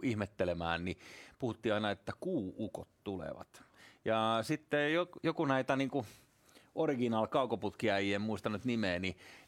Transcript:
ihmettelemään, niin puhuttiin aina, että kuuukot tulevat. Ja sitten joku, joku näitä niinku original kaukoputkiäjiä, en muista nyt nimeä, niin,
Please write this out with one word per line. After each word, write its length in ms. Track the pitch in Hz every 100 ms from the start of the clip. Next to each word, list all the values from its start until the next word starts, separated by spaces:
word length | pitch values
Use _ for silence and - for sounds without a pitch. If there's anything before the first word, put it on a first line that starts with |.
ihmettelemään, 840 | 135 107 98 - 92 85 85 85 90
niin 120 | 85 - - - -
puhuttiin 340 | 120 110 117
aina, 180 | 104 107
että 200 | 98 - -
kuuukot 680 | 180 170 92 - 110 - 85 _
tulevat. 600 | - 95 76 - 90 - - - - - -
Ja 340 | 110 110 113
sitten 520 | 107 151 - 147 147
joku, 260 | 165 180 -
joku 220 | 160 156 147
näitä 300 | 135 131 135
niinku 300 | 135 139 107 - - _ _ - - -
original 520 | 160 127 120 110 107
kaukoputkiäjiä, 880 | 147 123 110 104 - 110 98 98 101
en 60 |
muista 280 | 110 104 113
nyt 160 | 104 123
nimeä, 340 | 117 101 87
niin, 180 | 92 - - -